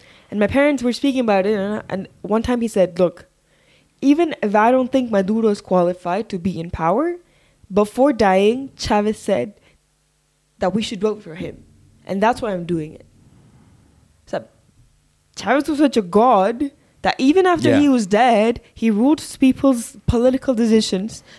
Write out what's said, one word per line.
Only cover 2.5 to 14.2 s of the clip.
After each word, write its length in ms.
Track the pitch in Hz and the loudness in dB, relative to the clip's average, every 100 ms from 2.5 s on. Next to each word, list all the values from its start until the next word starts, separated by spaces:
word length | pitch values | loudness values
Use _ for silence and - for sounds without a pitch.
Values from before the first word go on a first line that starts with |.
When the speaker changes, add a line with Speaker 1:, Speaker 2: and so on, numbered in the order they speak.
| 247 | -4
Speaker 1:
he 80 | 226 | -2
said, 300 | 202 175 170 | 0 0 2
"Look, 280 | 175 - - _ _ _ _ _ _ - | -2 -2 -20 _ _ _ _ _ _ -4
even 340 | 269 294 339 - | 2 2 2 -2
if 120 | 208 | -2
I 160 | 214 226 | 2 2
don't 180 | 262 254 | 2 0
think 200 | 269 240 | -2 0
Maduro 380 | 202 190 220 220 | -2 0 0 0
is 120 | 208 | -2
qualified 680 | - 185 175 180 175 190 226 | -2 0 0 -2 -6 -6 -6
to 80 | 190 | -6
be 200 | 185 170 | -6 -6
in 120 | 170 | -8
power, 460 | - 165 208 330 349 _ _ _ _ - | -4 -2 0 -2 -6 _ _ _ _ -4
before 400 | 196 208 - 277 | -2 -2 2 0
dying, 580 | 226 202 190 208 247 269 - | 2 2 4 2 0 -6 -10
Chavez 420 | - 208 208 214 | -2 -2 -2 -4
said 360 | - 190 156 - _ _ _ _ _ _ _ _ _ - | -4 -4 -4 -12 _ _ _ _ _ _ _ _ _ -6
that 160 | 185 | -4
we 80 | 202 | -2
should 180 | 214 208 | -6 -4
vote 220 | 214 214 | -6 -6
for 120 | 175 165 | -12 -14
him. 260 | 165 - - _ _ _ - | -14 -14 -20 _ _ _ -8
And 160 | 196 | -2
that's 200 | 214 247 | 0 0
why 100 | 226 | -4
I'm 120 | 185 170 | -6 -6
doing 280 | 170 156 | -6 -6
it." 120 | - - _ _ _ _ _ _ _ _ _ _ _ | -16 -20 _ _ _ _ _ _ _ _ _ _ _